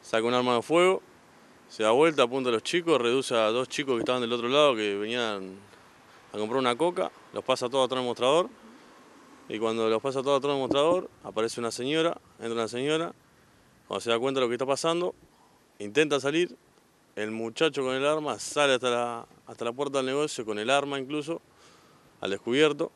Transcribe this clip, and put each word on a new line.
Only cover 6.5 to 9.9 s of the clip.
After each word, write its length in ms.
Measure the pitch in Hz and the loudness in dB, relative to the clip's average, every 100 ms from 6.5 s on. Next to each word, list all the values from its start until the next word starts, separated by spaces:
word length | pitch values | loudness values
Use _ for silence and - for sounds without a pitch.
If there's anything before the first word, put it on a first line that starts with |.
| 131 | 0
una 160 | 127 120 | 0 2
coca, 360 | 170 180 180 - - | -2 -2 -6 -6 -12
los 100 | 104 | -10
pasa 260 | - 131 123 | -2 -2 0
todos 160 | 135 127 | 0 0
atrás 140 | 127 | 0
del 60 | 123 | -2
mostrador 420 | 113 127 156 185 - - - - - - - - - - | 0 2 2 0 -8 -20 -20 -20 -20 -20 -20 -20 -20 -10
y 100 | 110 | -4
cuando 320 | 113 113 | -2 0
los 120 | 110 | 0